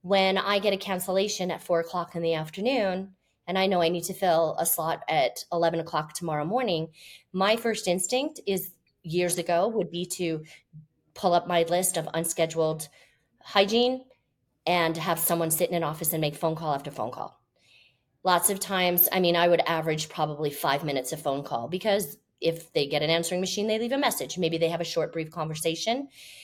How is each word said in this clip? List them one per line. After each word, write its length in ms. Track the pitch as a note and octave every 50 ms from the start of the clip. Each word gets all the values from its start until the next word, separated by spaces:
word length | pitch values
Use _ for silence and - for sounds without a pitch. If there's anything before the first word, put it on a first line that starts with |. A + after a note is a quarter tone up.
When 360 | - F3 G3 G3 F#3+ F#3+ F#3+ G#3
I 220 | - G3 G#3 G3+
get 120 | G3 G#3+
a 60 | G3 F#3+
cancellation 720 | - G3 G3 F3+ F3+ - F#3 F#3+ G3 G#3 G3 - F#3 F3+
at 120 | E3 -
four 180 | - - F3 E3
o'clock 340 | E3 E3 - F3+ E3+ E3+ -
in 80 | E3+
the 120 | E3+ E3 E3
afternoon, 800 | D#3 D#3 D#3 - G3 G3+ B3 C#4 B3+ G#3 F#3+ F#3 F#3 F#3+ G3 - _ _ _ _ _ _
and 120 | - F3+ F#3+
I 80 | F#3+
know 160 | F#3+ G3 F3
I 60 | E3+ E3
need 160 | F3 F3 E3
to 100 | - F#3
fill 420 | - G3 F#3 E3 D#3+ E3 D#3 - -
a 80 | E3
slot 360 | E3 - - D#3 E3 D#3 D#3 - -
at 360 | D#3 D#3 - - - - - _
eleven 300 | - E3+ E3+ E3 E3 E3
o'clock 320 | D#3+ - - D#3 D#3 D#3
tomorrow 320 | - - F3 E3 D3+ D3 D3
morning, 440 | E3 G#3 B3+ C4 A3 F3 D#3+ D#3+ D#3+ _ - - - - - _ _
my 240 | - F#3 F#3+ G3+ A3
first 320 | A3+ A3+ A#3 A3 G#3+ - F#3+
instinct 500 | F3 F#3 F3+ - B3+ B3+ C#4 D#4 - - -
is, 240 | G3+ F#3+ F#3 F#3 - - _ _ _ _ _
years 340 | _ E3 D#3+ F3+ F3 F3 E3+ F3+
ago, 280 | E3 F3 F3 E3+ F#3 A#3
would 220 | A3+ A3 F3 E3
be 160 | E3+ F3 F3+
to 380 | F3 - - F3+ E3 D#3+ D#3 D#3 - - - _ _ - - - _ _ _ _ _ _
pull 200 | - - F#3 F3
up 140 | E3+ E3+ -
my 160 | F3 E3+ E3+
list 320 | E3 F3 F3 F#3 F3+ -
of 120 | F3 D#3 - -
unscheduled 720 | E3 E3 E3 - - E3 D#3+ D#3 E3 D#3+ D#3 D#3+ D#3 - - _ - - _ _ _ _ _ _ _
hygiene 640 | _ - - G3+ G3+ G3 A3+ A#3+ A#3+ B3 C4 B3+ - _ _ _ _ _ _ _ _ _ _ _ _
and 320 | E3 F3+ F3 E3 E3 E3
have 220 | E3 D#3+ F#3 E3+ D#3+
someone 320 | - - E3+ E3 E3 D#3+
sit 200 | D#3 - F3+ -
in 60 | E3+
an 80 | E3+ E3
office 280 | D3 D#3 - E3 D#3
and 80 | E3+ D#3
make 160 | D#3 D3 D3+
phone 180 | - - D#3+ D#3+
call 200 | D#3+ E3 D#3 C#3+
after 160 | C#3 - C#3+
phone 200 | C3+ - A2 A#2
call. 300 | - - - - _ _ _ _ _ _ _ _ - - _ _ _ _ _ _ _ _
Lots 280 | - F#3 F3+ E3+ E3+ -
of 100 | G3+ F#3+
times, 480 | - - G3 F#3 F3+ F3+ F3 F3 - -
I 100 | - F#3
mean, 140 | F3+ F3 E3+
I 140 | E3+ E3+ F3
would 140 | F3 E3 -
average 420 | - E3 D#3+ D#3 D#3+ D#3 D#3 D#3 -
probably 420 | - - D#3 D3+ D3+ D3 D#3 D3
five 340 | C#3+ - - D3+ C#3 D3 D#3+
minutes 280 | D3+ C#3 C3+ B2+ -
a 40 | D#3+
phone 260 | D#3 - D3 C#3 C#3+
call 260 | C#3+ - D3 A#2 A#2 D3
because 500 | F3 F#3+ - A3 G3 G#3+ G3 - - _ _ _ _ _
if 320 | - E3 E3 D#3+ - - _
they 120 | D#3 D3
get 160 | C#3 D3+ C#3+
an 80 | D3+ D3+
answering 300 | E3 E3+ E3 - F#3 F3+
machine, 260 | F#3+ F#3 - G#3 G3+
they 120 | A3 G#3+ A3
leave 140 | A#3 A#3
a 60 | C4+ C#4
message. 400 | C#4+ A#3+ G3 - C3+ - - F#3
Maybe 200 | F3+ E3 E3 D#3+
they 100 | E3 D#3+
have 120 | E3+ E3
a 40 | E3+
short, 280 | D#3+ - E3 D#3 D#3
brief 180 | - E3 D#3+ D#3
conversation. 760 | - E3+ D#3 D#3 D#3 D#3 - E3 D#3+ E3 - A3 A#3 C4+ C#4+ C#4 _ - - - - -